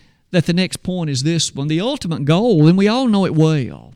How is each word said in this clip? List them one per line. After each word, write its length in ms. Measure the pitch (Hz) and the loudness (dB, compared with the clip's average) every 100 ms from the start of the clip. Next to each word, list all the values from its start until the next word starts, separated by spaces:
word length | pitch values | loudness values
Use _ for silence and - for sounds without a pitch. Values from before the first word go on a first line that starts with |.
| _ _ _ | _ _ _
that 120 | 185 | -2
the 80 | - | 0
next 300 | 175 185 - | -2 -2 -6
point 260 | - 185 160 | -8 -6 -4
is 140 | 131 | -4
this 320 | 143 165 - | -2 -2 -4
one? 140 | - 143 | -6 -4
The 120 | 156 | -4
ultimate 460 | 220 285 175 151 139 | -4 -6 -6 -4 0
goal, 420 | 165 240 175 151 | 2 2 4 6
and 80 | 185 | 6
we 100 | 202 | 2
all 220 | 240 262 | 0 0
know 160 | 202 | 0
it 100 | 185 | 0
well 600 | 165 160 151 110 67 58 | 2 2 0 -4 -10 -20